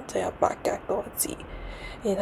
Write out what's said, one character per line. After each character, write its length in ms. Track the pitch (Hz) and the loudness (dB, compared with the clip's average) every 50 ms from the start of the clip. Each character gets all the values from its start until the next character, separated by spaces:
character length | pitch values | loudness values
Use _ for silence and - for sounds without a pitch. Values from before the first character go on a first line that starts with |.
| - - | -4 -2
即 100 | - - | 0 0
係 40 | |
有 100 | - - - - | 0 0 2 4
八 80 | - - - - - | 4 4 4 4 0
格 60 | - - - - - | 0 0 0 0 0
嗰 80 | 190 | 0
個 80 | 208 - - - | 0 0 -2 -2
紙。 200 | - - - - - - - - - - - - - - - - - | -2 0 0 -2 -6 -8 -10 -10 -10 -10 -10 -10 -10 -10 -10 -8 -2
然 140 | - 214 190 196 | 2 2 4 6